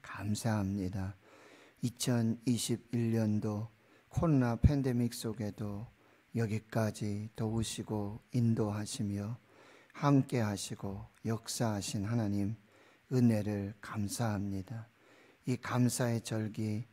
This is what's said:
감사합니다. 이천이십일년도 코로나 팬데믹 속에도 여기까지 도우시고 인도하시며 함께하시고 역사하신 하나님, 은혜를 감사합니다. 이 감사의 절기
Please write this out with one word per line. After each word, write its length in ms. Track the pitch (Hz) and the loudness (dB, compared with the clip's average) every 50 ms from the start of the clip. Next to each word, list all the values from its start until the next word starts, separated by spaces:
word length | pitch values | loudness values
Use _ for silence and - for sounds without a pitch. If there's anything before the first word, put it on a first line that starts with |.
감사합니다. 1160 | - - - - 98 104 107 104 - 117 110 107 101 95 98 101 92 90 98 101 95 95 101 - _ - - - - - - - - - - _ - | -14 -14 -12 -8 -2 -2 -2 0 0 0 2 2 0 0 -2 -2 -4 -4 -4 -4 -6 -6 -8 -12 _ -20 -20 -20 -20 -20 -20 -20 -20 -20 -16 _ -6
이천이십일년도 1900 | 123 - - - - 123 117 113 113 110 - - - 123 107 - - 120 110 - - - 120 117 117 113 113 113 107 107 107 101 110 107 104 107 113 - _ _ _ - - _ _ | -6 -4 -2 -2 0 2 2 2 2 0 0 0 0 0 2 2 -2 -2 -4 -4 -4 -2 0 0 2 2 2 2 2 2 2 0 -2 -2 -4 -6 -8 -10 _ _ _ -20 -20 _ _
코로나 460 | - - 165 170 151 135 127 120 117 | -2 0 4 6 6 6 6 4 2
팬데믹 580 | 113 - - 147 143 135 135 123 120 120 117 117 | 6 6 6 6 6 2 2 2 2 0 0 -2
속에도 760 | - - 117 107 120 110 104 95 - 110 104 101 101 113 - - _ _ _ _ _ _ _ _ | -4 -6 -6 -4 -4 -6 -6 -6 -6 -8 -6 -6 -8 -10 -12 -16 _ _ _ _ _ _ _ _
여기까지 960 | 117 117 107 104 110 - - - 113 110 107 107 - 113 104 101 101 104 110 _ | -2 0 0 0 -4 -4 -2 0 0 0 0 0 -4 -6 -4 -4 -4 -6 -8 _
도우시고 880 | - 113 110 110 113 113 - - - 110 - 110 107 101 101 104 123 - _ | -4 -4 -2 0 0 -2 -2 -4 -8 -6 -4 -4 -4 -4 -6 -8 -10 -16 _
인도하시며 1080 | - 123 117 113 113 113 110 107 101 107 104 101 - - 107 101 101 101 101 104 120 - _ _ - - - - - - - _ - | 0 2 4 4 4 2 2 0 0 -4 -4 -6 -4 -4 -2 -2 -2 -2 -4 -6 -8 -10 _ _ -20 -20 -20 -20 -20 -20 -20 _ -10
함께하시고 1120 | - - 143 143 139 131 - - 123 113 104 101 98 - - 110 - - 101 98 101 110 - _ - _ | 0 4 6 6 6 4 4 2 0 0 0 0 -4 -6 -8 -10 -8 -8 -8 -8 -8 -12 -14 _ -8 _
역사하신 800 | 107 113 110 - - - - 131 113 107 101 92 - - 110 98 | -4 -4 -4 -6 -8 -4 -2 0 0 0 -2 -4 -4 -4 -2 -2
하나님, 500 | 104 120 120 113 101 101 101 101 98 113 - - _ _ - - - - _ _ _ | 0 0 0 0 0 0 0 0 -2 -2 -6 -10 _ _ -20 -20 -20 -20 _ _ _
은혜를 640 | 139 127 120 120 113 107 104 107 104 101 101 98 110 - | 2 6 6 6 6 4 2 0 -2 -2 -2 -4 -8 -10
감사합니다. 1040 | - - - 110 104 98 - - 117 113 107 98 98 101 98 95 92 - 117 113 110 - _ _ _ - - - - - - _ _ | -12 -10 -6 -4 -4 -4 -2 -2 -2 0 0 0 -2 -4 -4 -6 -6 -8 -10 -12 -12 -14 _ _ _ -20 -20 -20 -20 -20 -20 _ _
이 100 | - 127 | -4 -4
감사의 640 | 117 - - 120 123 123 120 117 - 131 120 117 117 | -4 -4 -2 2 4 4 4 4 2 0 2 0 -2
절기 680 | 110 - 117 110 107 107 104 - 110 107 107 104 120 - | -2 -2 -4 -2 -2 -4 -4 -4 -4 -2 -2 -4 -6 -8